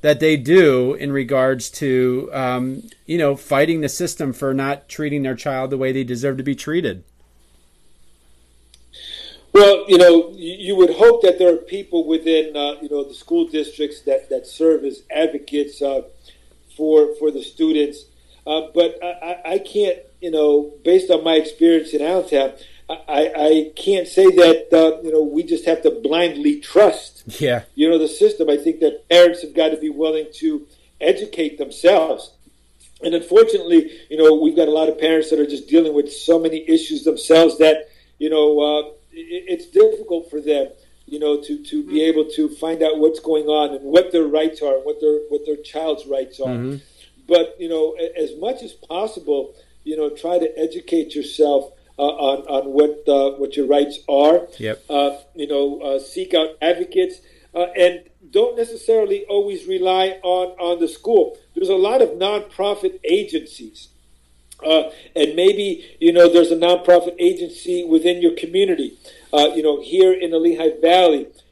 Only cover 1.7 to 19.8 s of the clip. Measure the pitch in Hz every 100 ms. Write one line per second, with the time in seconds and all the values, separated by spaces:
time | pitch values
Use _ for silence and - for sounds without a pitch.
1.7 | - 143 127 127 127 - 135 127 127 127
2.7 | 135 - _ - 170 147 139 - 139 156
3.7 | 165 147 - 180 - 147 120 135 135 139
4.7 | 139 _ - 151 143 135 127 147 131 131
5.7 | 135 131 131 123 123 139 139 135 135 -
6.7 | 165 151 92 _ _ _ _ _ _ _
7.7 | _ _ _ - _ _ _ _ _ _
8.7 | _ _ - - - - - _ 196 202
9.7 | 190 - 180 180 170 170 - 165 190 190
10.7 | 196 175 156 226 233 202 175 180 170 -
11.7 | 196 196 175 156 160 165 160 156 147 143
12.7 | 143 147 143 139 - - 170 165 156 147
13.7 | - 147 - - 135 - 131 - - 165
14.7 | 151 139 131 _ 147 160 147 - 147 143
15.7 | - 139 135 - - _ _ _ _ _
16.7 | - 156 156 147 147 151 139 - - 160
17.7 | 151 143 147 - _ _ _ - 156 160
18.7 | 170 165 - 175 175 165 175 165 190 196
19.7 | 208